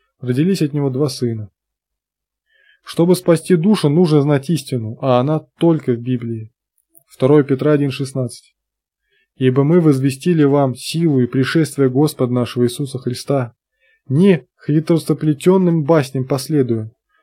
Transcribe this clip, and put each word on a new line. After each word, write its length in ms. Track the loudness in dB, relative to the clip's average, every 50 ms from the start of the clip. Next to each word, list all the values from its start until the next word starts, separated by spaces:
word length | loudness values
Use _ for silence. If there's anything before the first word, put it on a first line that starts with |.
| _ _ _ _
родились 420 | -6 -4 -2 0 0 0 0 0 -2
от 100 | -2 -2
него 160 | -2 -2 -2
два 200 | -2 -2 -4 -4
сына». 420 | -4 -4 -6 -6 -6 -6 -10 -14 _ _ _ _ _ _ _ _ _ _ _ _ _ _ _ _ _ _ _ _ _ _ _ _ _ _ _
Чтобы 340 | -8 -2 0 2 2 2
спасти 400 | 2 2 2 0 0 2 0 0
душу, 320 | 2 2 2 0 2 2 0
нужно 340 | 2 2 2 4 2 2 2
знать 260 | 2 0 0 0 -2
истину, 480 | -4 -4 -4 -6 -8 -6 -6 -8 -10 -6
а 180 | -2 0 0 2
она 200 | 2 0 -2 -4 -6 _ _ _
только 340 | 2 2 2 0 0 -4 -4
в 80 | -4
Библии. 520 | -4 -4 -4 -4 -4 -8 -8 -10 -10 -14 _ _ _ _ _ _ _ _ _ _ _
Второе 360 | _ -6 -2 2 4 4 4 4
Петра 300 | 2 -2 -2 0 0 2
один 180 | 2 0 -2
шестнадцать. 640 | -4 -6 -8 -8 -6 -6 -8 -8 -10 -14 -20 _ _ _ _ _ _ _ _ _ _ _ _ _ _ _ _ _ _
«Ибо 300 | -2 0 2 2 2 2
мы 160 | 4 4 4
возвестили 640 | 4 4 2 2 0 -2 -4 -2 -2 0 2 2 4
вам 300 | 4 4 2 2 0 -2
силу 440 | -6 -10 -8 -4 -2 0 2 2 2
и 60 | 0
пришествие 640 | 0 0 -2 -2 0 0 0 0 0 0 0 0 2
Господа 420 | 2 2 0 0 0 -2 -4 -2 0
нашего 320 | -2 -2 -2 -2 -2 -2
Иисуса 340 | -2 -2 -4 -8 -8 -8 -8
Христа, 560 | -8 -8 -8 -8 -6 -4 -4 -2 -4 -6 -10 _ _ _ _ _ _ _ _ _ _ -4
не 380 | 0 2 4 4 4 2 -2 _ _ _ -6
хитросоплетенным 1200 | -2 -2 0 0 0 0 0 0 -2 -4 -2 0 -2 -2 0 2 2 2 4 2 2 0 0 2
басням 420 | 2 2 2 2 0 -4 -6 -4
последуя, 640 | -4 -4 -6 -4 -2 0 0 0 0 -2 -4 -6 -8 -14 _ _ _ _ _